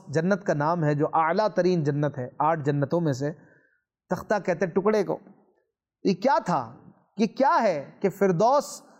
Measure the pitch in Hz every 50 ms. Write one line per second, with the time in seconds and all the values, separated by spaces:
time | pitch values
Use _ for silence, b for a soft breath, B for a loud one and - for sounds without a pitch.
0 | - - 135 156 160 185 202 196 202 - 165 147 147 156 175 175 156 147 151 143
1 | 156 - - 160 160 160 170 196 - 160 - 185 175 185 185 170 151 147 143 147
2 | 151 143 139 127 123 127 - - 147 151 165 160 135 151 143 143 139 131 165 175
3 | 170 156 131 123 139 147 170 b b b b b b b b b b b _ _
4 | _ _ 185 175 - - 220 208 - - 175 - 196 170 - 196 180 214 214 214
5 | 185 156 156 - - - - _ _ _ _ _ _ _ _ _ _ _ _ _
6 | _ 185 190 - - 269 285 320 311 - 175 143 120 113 127 - - - - _
7 | _ _ _ - 226 - - - 262 285 339 320 233 208 170 143 131 - - _
8 | - 190 - - 202 190 180 160 208 240 269 294 - - - - - - -